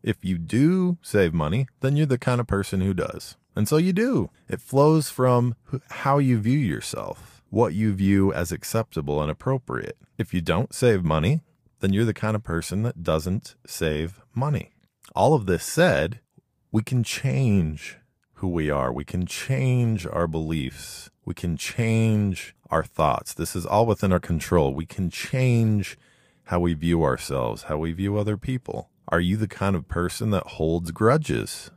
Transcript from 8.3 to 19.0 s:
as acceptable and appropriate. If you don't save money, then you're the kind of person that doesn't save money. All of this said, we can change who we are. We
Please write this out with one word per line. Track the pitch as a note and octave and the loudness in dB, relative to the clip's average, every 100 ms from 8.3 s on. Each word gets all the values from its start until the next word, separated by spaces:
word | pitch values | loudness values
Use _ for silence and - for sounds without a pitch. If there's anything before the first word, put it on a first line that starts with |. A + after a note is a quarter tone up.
as | - F2 | 2 -4
acceptable | F#2 - A2+ - - D2 D2 | -6 -4 -4 -2 -6 -2 -2
and | D2 | -2
appropriate. | D#2 - C3+ - B1 G1+ - - - | -4 -4 -4 -4 -8 -8 -12 -18 -8
If | - | -2
you | F2+ | -2
don't | E2 E2+ A#2 | 0 0 -2
save | - B2 G2+ | 0 2 4
money, | E2 D#2 E2+ D#3 _ _ _ _ | 2 2 2 0 _ _ _ _
then | G2 | 0
you're | G2 | 2
the | A#2 | 0
kind | G2+ G#2+ G#2+ | 0 -2 -4
of | |
person | - E2 - F#2+ | -2 -4 -2 -4
that | A2+ E2+ | -4 -4
doesn't | E2+ D#2+ E2+ F#2 - - - | -2 0 0 -4 -6 -20 -16
save | - D#2+ D2+ E2 F#2 _ | -4 -2 0 -4 -8 _
money. | A2 C#3 C3+ - _ _ _ - - | -4 -2 -2 -6 _ _ _ -10 2
All | A2 | 4
of | D3+ G2 | 4 2
this | E2+ | 0
said, | - - F3 D#2 E2 A#2 _ _ _ _ _ | 0 2 4 4 0 -6 _ _ _ _ _
we | G#2+ | -2
can | G#2+ B2+ | 0 -2
change | A2+ - C3 C3 C3 G2+ D#2 D#2 - - _ _ _ | -2 -2 -2 0 2 4 2 -4 -12 -20 _ _ _
who | - F#2+ | -6 -4
we | E2+ D2+ | -2 0
are. | C#2+ B1+ | 0 0
We | B1 | -4